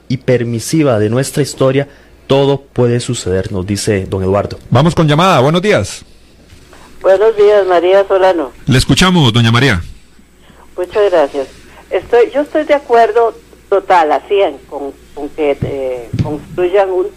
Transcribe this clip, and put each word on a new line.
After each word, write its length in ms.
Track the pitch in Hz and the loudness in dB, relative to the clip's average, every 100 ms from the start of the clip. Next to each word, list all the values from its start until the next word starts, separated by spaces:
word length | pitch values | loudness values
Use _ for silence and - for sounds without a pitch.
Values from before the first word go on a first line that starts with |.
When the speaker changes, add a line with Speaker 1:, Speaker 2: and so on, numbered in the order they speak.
| - | -8
Speaker 1:
y 80 | 131 | -6
permisiva 800 | - 123 117 117 - 160 147 110 | -2 -2 -2 -6 -2 0 2 2
de 120 | 107 | 0
nuestra 320 | 120 139 - | 0 -2 -4
historia, 460 | 135 - 131 135 139 - _ - - | -4 -2 0 0 -4 -10 _ -18 -4
todo 360 | 139 139 139 | -2 0 -2
puede 380 | - - 120 120 | -4 -2 0 0
suceder", 520 | - 120 - 92 95 | -4 -6 -4 -4 -4
nos 140 | 98 92 | -6 -4
dice 400 | 101 - 101 92 | -4 -2 -2 -4
don 140 | 95 | -4
Eduardo. 360 | 92 101 92 - - | -2 -2 -2 -8 -2
Speaker 2:
Vamos 240 | 120 165 | 0 2
con 120 | - 156 | 0 0
llamada, 340 | 147 190 156 | 2 2 2
buenos 200 | 131 180 | 2 2
días. 420 | 208 160 98 - - - - - - - - - - - | 2 0 -2 -10 -20 -20 -20 -20 -20 -20 -20 -20 -20 -2
Speaker 3:
Buenos 340 | 185 190 220 208 | 2 4 4 4
días, 300 | 208 208 185 | 4 4 4
María 420 | 175 175 196 196 | 2 4 2 2
Solano. 420 | 190 190 175 131 - - | 2 2 0 -4 -8 -2
Speaker 2:
Le 120 | 127 | 0
escuchamos, 520 | - 139 180 180 131 | 2 2 2 2 2
doña 220 | 113 117 | 2 2
María. 300 | 117 139 92 - - - - _ _ - - - | 2 2 0 -6 -16 -20 -20 _ _ -20 -20 -16
Speaker 3:
Muchas 380 | - 180 220 202 | -10 -6 0 2
gracias. 360 | 175 143 143 131 - - - - | 2 0 -2 -10 -12 -20 -20 -8
Estoy, 400 | 185 - 240 240 | -8 0 2 2
yo 80 | 269 | 0
estoy 240 | 294 311 | -4 -4
de 80 | 302 | -2
acuerdo 640 | 285 285 233 220 226 226 226 - - - | -2 2 2 2 2 0 -2 -16 -20 -4
total, 420 | 196 196 180 151 | -2 2 2 2
a 100 | 139 | -2
cien, 360 | - 196 185 139 - | -2 0 0 -2 -12
con, 240 | 143 139 - - | -12 -10 -12 -18
con 140 | 147 143 | -14 -12
que, 260 | - 147 139 | -4 -2 -2
eh, 480 | 131 139 131 127 113 - | -6 -6 -6 -8 -8 -6
construyan 680 | 151 147 - - 180 202 190 | -6 -6 -8 -4 0 0 0
un 200 | 185 202 | -2 -4